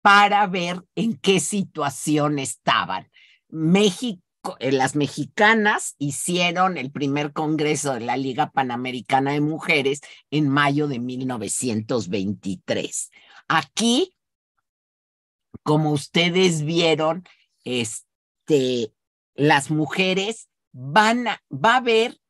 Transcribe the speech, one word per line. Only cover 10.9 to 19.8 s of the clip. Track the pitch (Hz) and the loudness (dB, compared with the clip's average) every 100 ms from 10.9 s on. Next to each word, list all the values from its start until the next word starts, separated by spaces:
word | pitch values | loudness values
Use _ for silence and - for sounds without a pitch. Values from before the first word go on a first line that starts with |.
| 123 | -4
mil | 123 127 131 | -6 -6 -6
novecientos | 120 98 - 127 110 110 127 87 | -6 -6 -4 -2 -4 -2 -4 -2
veintitrés. | 101 95 98 98 92 - 101 - - - _ - - _ | -4 -4 -6 -8 -8 -4 -4 -4 -8 -10 _ -20 -20 _
Aquí, | 170 - - 233 247 381 _ _ _ _ _ _ _ _ _ _ _ _ _ _ - | -4 -2 -2 0 2 -2 _ _ _ _ _ _ _ _ _ _ _ _ _ _ -10
como | - 151 156 | 0 2 2
ustedes | 147 - 175 175 180 185 160 | -2 0 0 2 4 2 2
vieron, | 151 170 165 151 156 170 180 _ _ _ - | -2 2 2 2 0 -2 -10 _ _ _ -6
este, | 123 113 - _ _ _ _ - 151 127 123 110 _ _ _ _ - | -4 -4 -8 _ _ _ _ 2 2 2 -2 -4 _ _ _ _ 0
las | 147 147 - | 4 4 2
mujeres | 156 | -2